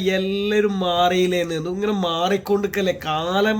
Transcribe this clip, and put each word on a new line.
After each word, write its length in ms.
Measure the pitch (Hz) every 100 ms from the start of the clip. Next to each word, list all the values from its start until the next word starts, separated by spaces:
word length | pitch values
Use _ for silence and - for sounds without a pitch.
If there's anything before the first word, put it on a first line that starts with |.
| 185 190
എല്ലാവരും 560 | 190 202 202 208 208 196
മാറിയില്ലേന്ന്. 720 | 180 175 180 185 180 175 170 160 165 190
ഇങ്ങനെ 180 | 208 202 175
മാറിക്കൊണ്ടിരിക്കല്ലേ, 840 | 165 185 196 190 202 202 202 185 180 160
കാലം 500 | 156 175 190 214